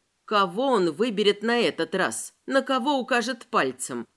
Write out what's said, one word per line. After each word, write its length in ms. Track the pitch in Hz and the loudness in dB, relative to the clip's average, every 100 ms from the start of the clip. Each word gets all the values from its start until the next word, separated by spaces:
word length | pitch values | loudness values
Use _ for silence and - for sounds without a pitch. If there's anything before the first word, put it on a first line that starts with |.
| _ _ - | _ _ -2
Кого 400 | 208 190 180 269 | 0 0 0 0
он 260 | 233 170 | 2 2
выберет 500 | 147 247 196 208 202 | 0 -2 2 2 2
на 160 | 226 240 | 0 0
этот 360 | 180 - 160 | 0 0 -2
раз? 400 | 190 151 - - _ | 0 0 -2 -10 _
На 160 | - 269 | -2 0
кого 380 | 262 262 254 277 | 0 -2 0 0
укажет 480 | 233 240 233 247 - | 0 0 0 -6 -4
пальцем? 600 | 208 139 123 - 123 113 | -2 -2 -4 -8 -8 -10